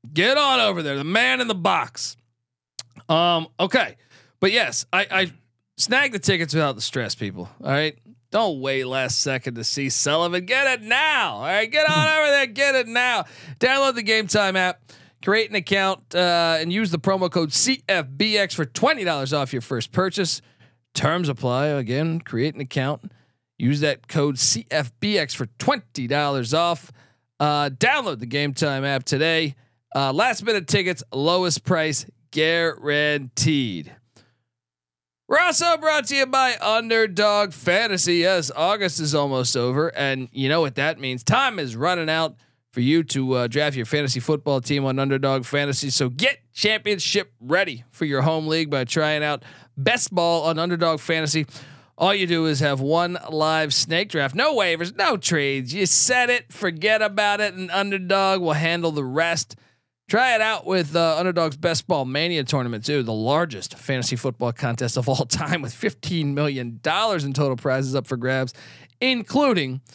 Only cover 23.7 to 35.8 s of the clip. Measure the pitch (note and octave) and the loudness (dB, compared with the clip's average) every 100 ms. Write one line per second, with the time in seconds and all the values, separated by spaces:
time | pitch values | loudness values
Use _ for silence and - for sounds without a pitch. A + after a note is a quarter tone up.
23.7 | C#3+ D3+ - - D#3+ D3 C3 - - A3+ | 2 0 -2 -4 0 0 2 0 0 -2
24.7 | D#3 B2 - G#3 G3+ C#3+ - A#2+ - - | -2 -4 -4 -2 0 -2 -6 -8 -4 -2
25.7 | C#4 - - A#2+ C#3+ D3 C#3 A2+ D#3 E3+ | -2 -2 -8 -2 0 0 -2 0 0 2
26.7 | E3 - - _ _ _ - D3 D3 C#3+ | -2 -8 -20 _ _ _ -2 0 0 -2
27.7 | C3 A#3 C#4+ A3 B2 A#2 C#3 C#3+ C3+ D3+ | 0 0 2 -2 -6 -4 -2 -2 0 -2
28.7 | C3+ C#3 C3+ - C#3 D#3+ D#3+ D#3 C3+ _ | 0 -2 -2 -2 0 2 2 -2 -6 _
29.7 | _ - C#3 C#3 C#3+ B3 A3+ G#3 G#3 D#3 | _ -6 -2 0 2 0 0 0 -2 0
30.7 | G3+ F3+ D3+ - C3 D3+ F3+ F3+ D#3+ - | 0 0 -4 -6 -2 2 2 2 -2 0
31.7 | F3 D#3 C#3 - - _ D3+ D#3 E3+ E3 | 0 2 -2 -8 -18 _ 0 2 2 0
32.7 | - C#3+ D3 D3 D3 B2+ - D#3+ D3 A#2+ | -2 -2 0 2 0 -4 -2 0 2 0
33.7 | F2 D2+ - _ _ _ _ _ _ _ | -6 -10 -18 _ _ _ _ _ _ _
34.7 | _ _ _ _ _ - D4+ F4+ D#4+ E4+ | _ _ _ _ _ 0 2 2 2 2
35.7 | D#4+ | 2